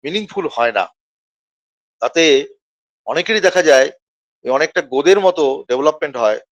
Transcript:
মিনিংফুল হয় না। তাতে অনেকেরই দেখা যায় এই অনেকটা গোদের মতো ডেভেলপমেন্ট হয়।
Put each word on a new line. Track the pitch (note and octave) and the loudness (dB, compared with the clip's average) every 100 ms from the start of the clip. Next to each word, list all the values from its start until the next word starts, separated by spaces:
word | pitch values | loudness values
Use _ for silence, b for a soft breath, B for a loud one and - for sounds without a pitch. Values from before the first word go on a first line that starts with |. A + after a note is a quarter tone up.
মিনিংফুল | C#3 G3 G#3 - E3 | -6 -8 -8 -8 -8
হয় | - A#2+ | -2 -2
না। | G#2 F2 _ _ _ _ _ _ _ _ _ _ _ | -2 -6 _ _ _ _ _ _ _ _ _ _ _
তাতে | A#2+ E3 D#3+ C#3 C#3+ _ _ _ _ _ - | -6 0 2 2 0 _ _ _ _ _ -8
অনেকেরই | C#3+ F3+ A3 | -6 -4 0
দেখা | F#3 F3+ | 0 0
যায় | D#3+ C3+ C3+ - _ _ _ _ | 4 4 4 -4 _ _ _ _
এই | A#2 | -4
অনেকটা | C3 D#3 F3+ | -2 -2 -4
গোদের | D3 C3 D3 G3 | -4 -2 2 4
মতো | F#3+ F3+ C#3 C#3 C3+ | 2 0 -2 -2 -4
ডেভেলপমেন্ট | B2 D3 D#3 D3 B2+ | 0 0 -2 -8 -2
হয়। | A2 A2 _ | -2 -2 _